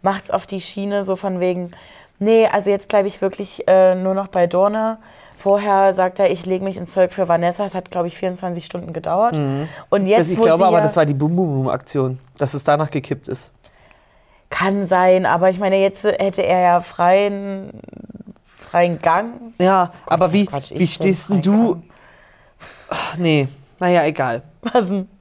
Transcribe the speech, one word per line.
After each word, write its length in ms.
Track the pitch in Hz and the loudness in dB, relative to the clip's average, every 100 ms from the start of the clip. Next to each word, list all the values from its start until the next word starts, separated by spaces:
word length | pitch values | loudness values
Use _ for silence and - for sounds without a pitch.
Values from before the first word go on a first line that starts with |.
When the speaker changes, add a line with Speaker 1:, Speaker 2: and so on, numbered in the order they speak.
Speaker 1:
macht's 300 | 190 196 - | -2 -4 -6
auf 140 | 196 - | -6 -6
die 140 | 190 | -10
Schiene, 420 | - - 202 202 | -10 -10 -4 -4
so 120 | 190 185 | -4 -4
von 240 | 202 185 | -4 -2
wegen, 320 | 180 180 180 175 - - - _ | -2 -2 -8 -14 -20 -20 -20 _
nee, 280 | 202 226 226 | 2 4 4
also 220 | 208 202 | 2 0
jetzt 160 | 202 - | -2 0
bleib 180 | 208 196 | 0 0
ich 160 | - | -2
wirklich, 460 | 190 - 202 - - | -6 -6 -14 -8 2
äh, 260 | 190 185 185 | 6 6 4
nur 180 | 185 190 | -2 -2
noch 120 | 196 | -2
bei 200 | 185 175 | 0 0
Dorna. 500 | 180 196 214 220 220 - - - - | 2 2 0 -4 -6 -14 -20 -20 -8
Vorher 560 | 196 202 208 196 196 | 0 0 2 4 4
sagt 240 | 185 185 185 | 2 -2 2
er, 120 | 190 | 0
ich 140 | 180 175 | 0 -4
leg 140 | 185 | -4
mich 140 | 190 185 | -4 -8
ins 140 | 175 | -8
Zeug 200 | - 180 | 0 0
für 140 | - 180 | 0 0
Vanessa. 380 | 170 170 175 202 | 2 0 -2 -6
Es 100 | 185 | -6
hat, 160 | 185 | -8
glaub 140 | 185 175 | -6 -6
ich, 100 | - | -4
vierundzwanzig 480 | 185 180 185 175 - | -8 -6 -8 -8 -10
Stunden 280 | 180 170 | -12 -10
gedauert. 400 | 165 160 180 233 160 | -8 -4 0 0 0
Speaker 2:
Mhm. 320 | 143 139 160 - - | -2 -4 -6 -12 -2
Speaker 1:
Und 160 | 202 190 | -2 2
jetzt, 140 | 208 | 2
Speaker 2:
Das, 80 | 160 | 2
ich 80 | 185 | 2
Speaker 1:
wo 40 | |
Speaker 2:
glaube 160 | 226 165 | 4 4
Speaker 1:
sie 40 | 190 | 4
Speaker 2:
aber, 100 | 170 | 4
Speaker 1:
ja 60 | |
Speaker 2:
das 120 | 214 175 | 2 2
war 100 | 151 | 0
die 80 | |
Boom 220 | 143 151 175 | 2 0 0
Boom 340 | 180 135 131 | 0 0 -2
Aktion, 500 | - - 143 131 131 _ _ | -4 -4 -2 -2 -4 _ _
dass 160 | 139 147 | -6 -2
es 80 | |
danach 260 | 143 147 151 | 0 0 0
gekippt 380 | 151 131 143 - | -4 -6 -10 -8
ist. 240 | 127 - _ _ _ _ _ _ _ _ _ _ | -12 -12 _ _ _ _ _ _ _ _ _ _
Speaker 1:
Kann 380 | - 190 202 190 | -4 -2 -2 0
sein, 380 | 185 185 185 165 | 2 4 4 4
aber 220 | 165 185 | 2 2
ich 80 | 180 | 0
meine, 180 | 202 190 | 0 2
jetzt 260 | 196 196 | 0 0
hätte 380 | 208 - 196 185 | -2 0 -2 -2
er 160 | 185 185 | 0 2
ja 200 | 180 175 | 4 2
freien, 880 | 175 - 175 190 202 202 196 196 196 - - - - - - - _ _ | 0 0 4 4 2 -2 -8 -10 -12 -18 -20 -20 -20 -20 -20 -20 _ _
freien 420 | - 170 175 165 | -4 0 2 2
Gang. 520 | 165 170 233 233 233 - | 0 0 -2 -10 -20 0
Speaker 2:
Ja, 320 | 180 190 175 - - | 2 2 0 -4 -2
Speaker 1:
Gott, 60 | |
Speaker 2:
aber 220 | 165 175 | 0 2
wie, 120 | 185 196 | 2 0
Speaker 1:
Quatsch, 240 | 143 139 | -4 -10
ich 0 | |
Speaker 2:
wie 60 | - | -2
Speaker 1:
bin 100 | 165 | -2
Speaker 2:
stehst 420 | - 190 185 - | 0 -2 -2 0
denn 140 | 196 | 0
Speaker 1:
freien 140 | 170 208 | 2 2
Speaker 2:
du? 140 | 233 | 2
Speaker 1:
Gang. 100 | 175 - _ - _ _ _ _ _ - - - | -2 -8 _ -20 _ _ _ _ _ -20 -20 -10
Speaker 2:
Ach, 280 | - - 156 | -8 -8 -2
nee, 300 | 170 151 135 - _ _ | 0 2 0 -6 _ _
naja, 240 | 180 175 156 | 0 2 2
egal. 380 | 156 127 117 - _ | -2 -4 -4 -8 _
Speaker 1:
Was 260 | 226 254 190 | -2 -2 0
denn? 220 | 196 185 _ | -4 -6 _